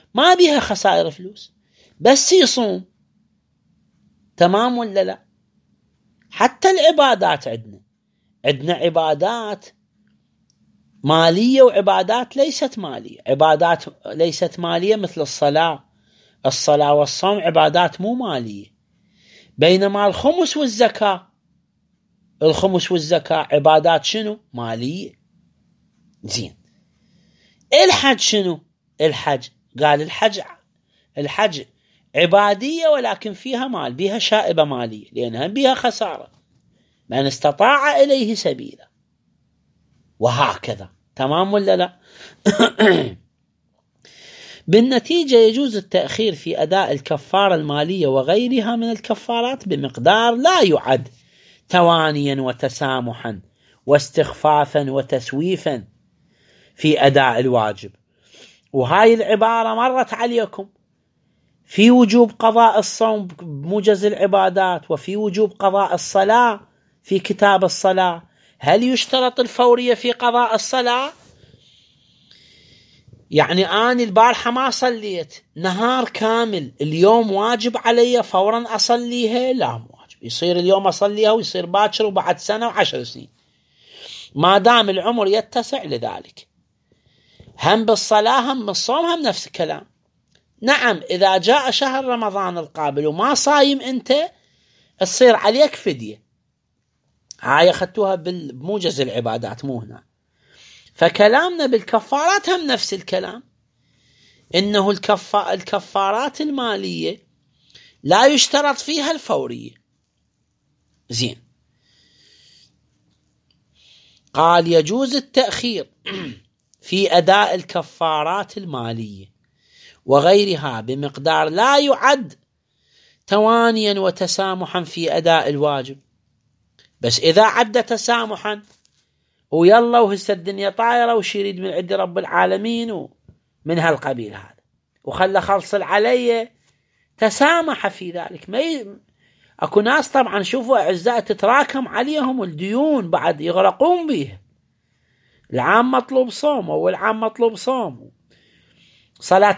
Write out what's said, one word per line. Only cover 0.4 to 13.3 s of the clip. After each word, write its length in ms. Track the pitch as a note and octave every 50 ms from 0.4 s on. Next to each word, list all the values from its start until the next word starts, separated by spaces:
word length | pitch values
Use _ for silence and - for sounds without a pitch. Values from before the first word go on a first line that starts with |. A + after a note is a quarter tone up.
| F4+ D4+ D4 B3+
خسائر 520 | - - G3+ - - G3 F3 E3+ E3 D#3+
فلوس، 420 | D3 - F3+ G3 G#3+ - - - _ _ _ _ _ _ _ _ _ -
بس 320 | D3+ A#3 C#4 C#4 - -
يصوم. 540 | F#4 F#4 C#4+ - - B3+ A#3 G3+ F#3 F#3 F#3 _ _ _ _ _ _ _ _ _ _ _ _ _ _ _ _ _ _ _ _ _ _ _ _ _ _ _ _ _ _
تمام 400 | - E3+ F3 F#3+ G#3 A#3+ B3+ B3
ولا 260 | A#3+ A#3 G#3+ F#3+ G3 F#3
لا؟ 200 | F#3+ F#3+ - _ _ _ _ _ _ _ _ _ _ _ _ _ _ _ _ _ _ _ _ _ _
حتى 420 | - - G#3+ B3 - - - F#4+
العبادات 760 | F#4+ F4+ G4+ E4+ D#4+ D4 C#4 C4 A#3 F#3 F#3+ E3+ D3+ C#3 -
عندنا، 340 | B2+ A2+ A#2 A2+ G#2 G2+ - _ _ _ _ _ _ _ _ _ _ _ _ -
عندنا 280 | C#3 D3 B2+ C#3+ E3 F3
عبادات 920 | C#3+ E3 E3+ D#3+ E3+ D#3+ D#3 D3+ C#3+ F3 G#3 A#3 A#3 A3 G#3 G3+ G3 - - _ _ _ _ _ _ _ _ _ _ _ _ _ _ _ _ _ _ _ _ _ _ _ _ _ _ -
مالية 580 | D#3+ D#3 E3 E3 E3 E3+ G3 A#3 B3+ C4 C4+
وعبادات 760 | B3+ A#3+ - G3 F#3+ G3 F#3+ F#3+ F#3 F#3+ A3 B3 B3 - -
ليست 420 | C4+ C#4 D#4+ - - - - - A3
مالية. 380 | F#3 D3 B2+ A2 G#2+ - - - -
عبادات 560 | -